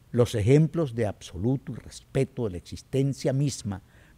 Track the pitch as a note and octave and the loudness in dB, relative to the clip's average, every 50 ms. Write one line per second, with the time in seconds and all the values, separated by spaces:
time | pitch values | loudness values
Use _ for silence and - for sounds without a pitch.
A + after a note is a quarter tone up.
0 | _ - - A#2+ A#2+ - - A#2 G2 A2 C3+ D3 D#3+ D3+ - E3 E3 C3+ A2+ A2+ | _ -4 0 2 2 2 2 0 4 6 6 6 6 4 2 -2 -2 -2 -2 -2
1 | A2+ G2+ F#2+ - - - - E2+ F#2+ A#2+ C3+ C#3 - - - - - F2+ - - | -2 -2 -2 -6 -12 -14 -8 -4 -2 0 0 -2 -4 -8 -12 -12 -14 -16 -18 -18
2 | - _ - C3+ C3+ - - - A#2+ G#2+ F2 F2 - - - - - _ - C3 | -18 _ -2 -2 -2 -2 -2 -4 -6 -4 -6 -8 -10 -12 -14 -16 -10 _ -2 0
3 | C#3 C#3 C3+ - - D3+ C3 C3+ D3 C#3+ - - - G2+ G2+ F#2+ - _ - - | 0 0 -2 -2 -2 0 0 2 0 0 -2 -4 -6 -8 -8 -8 -10 _ -20 -20
4 | - - - | -20 -20 -4